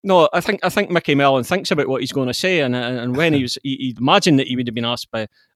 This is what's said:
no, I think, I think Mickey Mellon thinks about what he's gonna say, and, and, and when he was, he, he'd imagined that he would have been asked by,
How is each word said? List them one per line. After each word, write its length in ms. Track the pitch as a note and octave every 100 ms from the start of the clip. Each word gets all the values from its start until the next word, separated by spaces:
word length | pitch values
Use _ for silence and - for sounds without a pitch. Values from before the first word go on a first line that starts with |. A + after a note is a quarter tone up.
no, 260 | G3 F#3 D3+
I 80 | E3+
think, 200 | - G3+
I 60 | A3
think 220 | - G#3
Mickey 240 | E3+ -
Mellon 300 | C#3 C#3 C3+
thinks 260 | A#2+ F3+ F#3
about 180 | E3+ C3+
what 120 | C3+
he's 100 | C3
gonna 220 | C#3 B2+
say, 260 | A#2+ F#3 F3+
and, 140 | C3+
and, 240 | B2 A#2+ B2+
and 180 | A#2+ B2+
when 160 | E3
he 80 | D3
was, 140 | B2 -
he, 140 | C#3 C3+
he'd 220 | C3 A2+
imagined 380 | C3 G3 F#3 C#3
that 100 | C3+
he 80 | B2+
would 100 | B2
have 80 |
been 100 | A2+
asked 260 | A#2 A#2+ -
by, 180 | A2+ G#2+ _ _